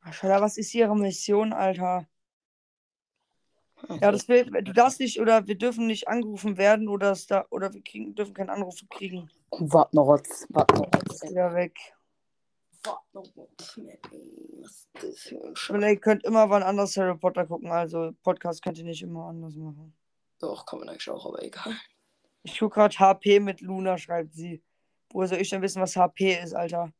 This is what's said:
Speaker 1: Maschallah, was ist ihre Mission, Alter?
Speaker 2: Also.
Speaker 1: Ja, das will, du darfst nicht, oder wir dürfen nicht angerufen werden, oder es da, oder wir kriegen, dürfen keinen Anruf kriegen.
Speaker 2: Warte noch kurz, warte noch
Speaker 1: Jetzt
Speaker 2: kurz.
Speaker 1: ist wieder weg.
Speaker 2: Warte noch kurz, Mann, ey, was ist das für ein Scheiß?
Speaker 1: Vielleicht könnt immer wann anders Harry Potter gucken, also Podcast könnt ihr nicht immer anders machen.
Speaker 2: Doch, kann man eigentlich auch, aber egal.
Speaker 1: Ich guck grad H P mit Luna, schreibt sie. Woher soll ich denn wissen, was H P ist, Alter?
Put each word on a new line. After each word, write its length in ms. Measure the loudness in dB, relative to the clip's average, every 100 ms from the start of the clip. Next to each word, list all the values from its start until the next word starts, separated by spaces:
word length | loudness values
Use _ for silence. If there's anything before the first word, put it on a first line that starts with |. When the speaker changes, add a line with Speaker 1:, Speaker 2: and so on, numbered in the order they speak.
Speaker 1:
Maschallah, 380 | -18 -6 2 2
was 160 | 2 -2
ist 160 | -6
ihre 220 | 0 2 2
Mission, 580 | 0 -4 0 0 0
Alter? 540 | 0 -2 0 -2 -4 -6 _ _ _ _ _ _ _ _ _ _ _ _ _ _ _ _ _ -12
Speaker 2:
Also. 80 | 2
Speaker 1:
Ja, 100 | 2
das 160 | 2 4
will, 180 | 4 4
du 280 | -4 0
darfst 260 | 4 4 4
nicht, 200 | -6 0
oder 260 | 4 4 2
wir 100 | -2
dürfen 300 | -2 0 -2
nicht 200 | -2 -4
angerufen 500 | -4 -4 -6 -6 2
werden, 300 | 4 4 2
oder 240 | 0 0
es 160 | 0 0
da, 180 | -2 -2
oder 240 | -6 -6
wir 100 | -8
kriegen, 320 | -16 -12 -12 -8
dürfen 180 | -8
keinen 160 | -6 -8
Anruf 300 | -6 -8 -12 _
kriegen. 400 | -14 -10 -12 -14 _ _
Speaker 2:
Warte 440 | -6 2 4 6 4
noch 100 | 6
kurz, 400 | 4 2 -14 -4
warte 260 | 2 4 4
noch 100 | 2
Speaker 1:
Jetzt 200 | 0 0
Speaker 2:
kurz. 160 | -12
Speaker 1:
ist 60 | -6
wieder 220 | -2 0
weg. 240 | 0 -4 -6 -20 _ _ _ _ _ _ _ _ _
Speaker 2:
Warte 200 | -10 -10 _
noch 200 | -20 -20
kurz, 440 | -20 -20 -20 -20 -20
Mann, 200 | -20 -20 -20
ey, 200 | -20 -20 -20 -20 -20
was 120 | -20
ist 180 | -20 _ -14
das 180 | -14 -14
für 240 | -16 -16
ein 120 | -14 -12
Scheiß? 200 | -4 0
Speaker 1:
Vielleicht 260 | 2 4
könnt 220 | 2 2
immer 260 | 2 4 6
wann 140 | 4
anders 320 | 2 0 -2 0
Harry 200 | -2 0
Potter 280 | -2 -2 -6
gucken, 260 | -6 -4
also 400 | -4 -2 -4 -6 -2
Podcast 400 | -2 -2 -4 -6
könnt 140 | -8 -8
ihr 60 |
nicht 180 | -12 -12
immer 260 | -12 -12 -12
anders 280 | -12 -14 -14
machen. 400 | -14 -16 -20 _ _ _ _ _
Speaker 2:
Doch, 260 | -10 -10 -12
kann 140 | -14
man 100 | -14
eigentlich 200 | -14 -12
auch, 160 | -12 -10
aber 180 | -12
egal. 320 | -14 -12 -12 -12 -16 _ _ _ _ _
Speaker 1:
Ich 140 | -16 -4
guck 140 | 0
grad 260 | 6 4 8
H 160 | 6 6
P 240 | 6 6
mit 220 | 4 -6
Luna, 360 | -8 -4 -2 -2
schreibt 360 | -4 -6 -6
sie. 300 | -10 -12 -12 _ _ _ _ _
Woher 160 | -4 -2
soll 120 | 0
ich 100 | -2
denn 120 | -2
wissen, 200 | -4 -2
was 140 | -2 2
H 120 | 2
P 320 | 2 0 0
ist, 140 | -4
Alter? 380 | -6 -4 -4 -8